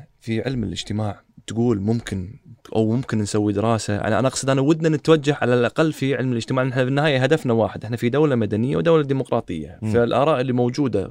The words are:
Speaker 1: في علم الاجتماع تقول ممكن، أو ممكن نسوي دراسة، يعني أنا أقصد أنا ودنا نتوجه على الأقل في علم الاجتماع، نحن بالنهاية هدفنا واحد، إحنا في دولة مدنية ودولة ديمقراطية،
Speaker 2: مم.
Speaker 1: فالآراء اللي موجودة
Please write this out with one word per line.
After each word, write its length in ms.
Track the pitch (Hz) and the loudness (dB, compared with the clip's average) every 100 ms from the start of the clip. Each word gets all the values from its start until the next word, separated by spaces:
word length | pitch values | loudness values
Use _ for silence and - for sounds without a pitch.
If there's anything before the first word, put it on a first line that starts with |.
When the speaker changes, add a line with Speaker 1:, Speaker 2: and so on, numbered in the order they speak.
| - _ | -14 _
Speaker 1:
في 220 | 120 110 | -6 -4
علم 220 | 123 127 | -2 -4
الاجتماع 580 | 101 87 - 104 107 - _ - - | -4 -6 -6 -4 -4 -8 _ -18 -8
تقول 340 | 107 120 104 | 0 2 2
ممكن، 580 | 101 117 - 98 92 - - 113 - 110 | 0 -2 -4 -8 -8 -14 -20 -20 -4 0
أو 140 | 110 | 0
ممكن 280 | 123 - 110 | 0 -2 -2
نسوي 340 | 104 107 104 | -2 0 0
دراسة، 420 | 101 113 110 - | 0 0 0 -2
يعني 240 | 104 101 104 | -4 0 0
أنا 100 | 127 | 0
أقصد 220 | - 131 | -2 -2
أنا 100 | 135 | 0
ودنا 280 | 135 160 160 | 2 2 0
نتوجه 500 | 151 - 160 139 139 | 0 4 2 2 0
على 140 | 117 | 2
الأقل 380 | 123 117 - 160 | 2 2 0 -2
في 220 | 151 135 | 0 -2
علم 180 | 120 127 | -2 -2
الاجتماع، 320 | 117 - 131 | -2 -2 -2
نحن 200 | 131 131 | 0 0
بالنهاية 380 | 127 139 156 131 | 0 2 2 2
هدفنا 300 | 131 156 135 | 2 2 2
واحد، 320 | 113 104 - | 2 2 -2
إحنا 120 | 107 120 | -8 -4
في 120 | 120 | 0
دولة 260 | 135 156 | 2 2
مدنية 420 | 120 104 104 127 160 | 2 0 0 0 0
ودولة 260 | 165 160 | 2 2
ديمقراطية، 760 | 139 135 - 120 - 82 73 - | 2 -2 -2 -4 -4 -8 -10 -8
Speaker 2:
مم. 100 | 110 | 0
Speaker 1:
فالآراء 480 | 117 117 117 147 139 | 2 4 2 2 2
اللي 120 | 131 | 0
موجودة 580 | 123 123 127 135 101 - | 0 0 0 0 -2 -4